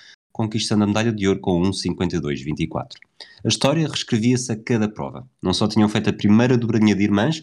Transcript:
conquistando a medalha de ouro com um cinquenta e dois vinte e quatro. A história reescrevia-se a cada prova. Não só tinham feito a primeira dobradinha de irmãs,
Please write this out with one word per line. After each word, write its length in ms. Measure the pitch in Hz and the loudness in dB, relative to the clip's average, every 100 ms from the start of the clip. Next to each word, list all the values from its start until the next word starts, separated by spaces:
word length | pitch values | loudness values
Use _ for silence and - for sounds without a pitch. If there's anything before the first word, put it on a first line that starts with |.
| - _ _ | -20 _ _
conquistando 520 | - 107 110 - 107 | -6 -4 -4 -2 0
a 20 | 104 | 2
medalha 260 | 104 113 | 2 0
de 140 | 107 95 | 0 0
ouro 140 | 95 | 0
com 220 | - 87 | 0 0
um 100 | 95 | 0
cinquenta 440 | 92 90 76 90 85 | -2 -4 -4 -4 -2
e 40 | |
dois 220 | 71 69 | -4 -6
vinte 180 | 69 73 | -6 -6
e 60 | 80 | -6
quatro. 320 | 69 65 - _ - - - | -6 -10 -16 _ -20 -20 -8
A 60 | - | -4
história 380 | - 135 156 151 | -2 0 0 -2
reescrevia-se 680 | - - 117 117 127 123 | -4 -2 0 2 0 -2
a 40 | 110 | -6
cada 300 | - 120 107 | -2 0 0
prova. 400 | - 67 67 - _ | -4 -10 -12 -18 _
Não 120 | 92 | -2
só 120 | - 107 | 0 0
tinham 220 | 110 107 | 2 2
feito 220 | 110 107 | 2 -2
a 20 | |
primeira 460 | - 107 107 123 123 | 0 4 6 6 2
dobradinha 360 | 113 113 107 | 2 2 4
de 80 | 95 | 4
irmãs, 380 | 101 101 127 156 | 2 2 0 -2